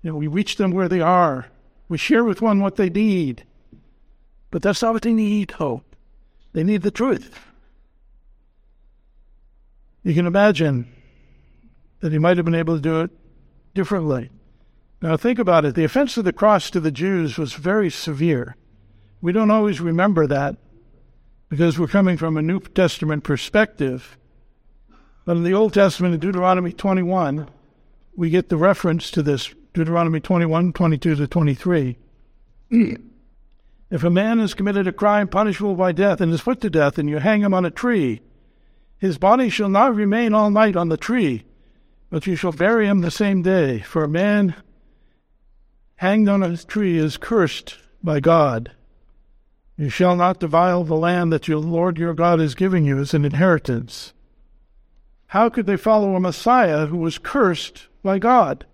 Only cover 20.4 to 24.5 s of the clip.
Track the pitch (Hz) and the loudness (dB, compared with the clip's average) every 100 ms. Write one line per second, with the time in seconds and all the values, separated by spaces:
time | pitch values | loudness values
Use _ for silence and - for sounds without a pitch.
20.4 | 143 - _ - _ _ _ _ _ _ | -4 -8 _ -20 _ _ _ _ _ _
21.4 | _ 147 170 156 165 202 190 170 160 156 | _ 0 0 0 0 2 2 0 -2 -2
22.4 | 160 190 - - 180 - 156 151 - 139 | -2 -4 -4 0 0 0 -4 -4 -4 -6
23.4 | - 208 - - 135 127 - - _ _ | 0 0 0 -2 -6 -6 -14 -20 _ _
24.4 | _ | _